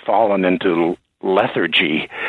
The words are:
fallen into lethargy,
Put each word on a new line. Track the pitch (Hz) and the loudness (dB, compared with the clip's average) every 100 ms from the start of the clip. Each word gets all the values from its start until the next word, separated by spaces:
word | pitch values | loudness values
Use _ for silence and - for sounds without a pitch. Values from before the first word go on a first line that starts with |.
| - | 0
fallen | 104 110 98 92 | 2 2 2 2
into | 90 95 85 85 87 _ _ | 0 0 0 0 -2 _ _
lethargy, | - 95 123 131 85 - 85 78 - - | -2 0 0 0 -2 0 0 -2 -6 -8